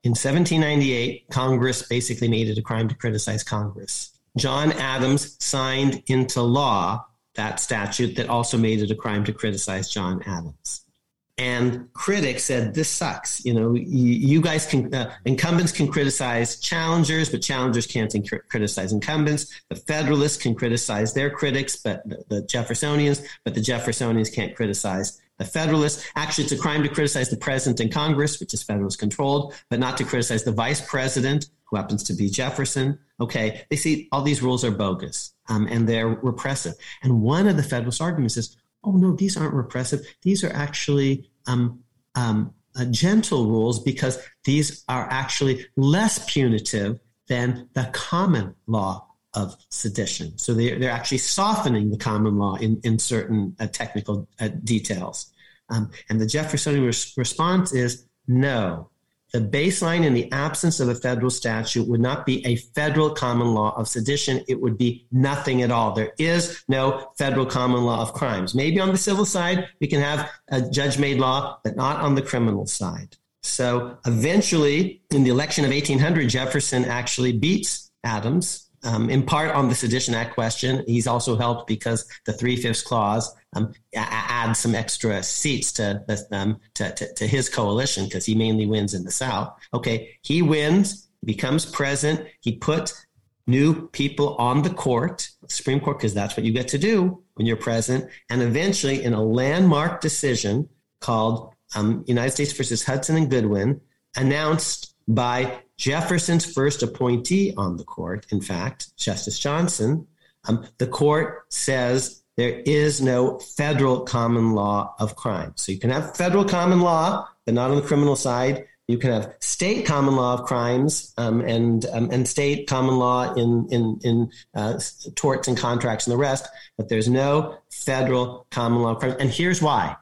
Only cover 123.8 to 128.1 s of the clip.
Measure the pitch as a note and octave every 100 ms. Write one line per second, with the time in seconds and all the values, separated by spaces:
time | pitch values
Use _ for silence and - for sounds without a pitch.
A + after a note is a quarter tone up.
123.8 | A2+ A2 B2 A#2 A#2 - - - G#2+ -
124.8 | - - - - C#3+ C3 - A#2+ A#2+ A#2+
125.8 | A#2+ A2 - A#2+ C#3 C3+ - - - -
126.8 | G#2 A2 G#2+ B2+ C#3 D3 D#3 - _ -
127.8 | - C3 B2+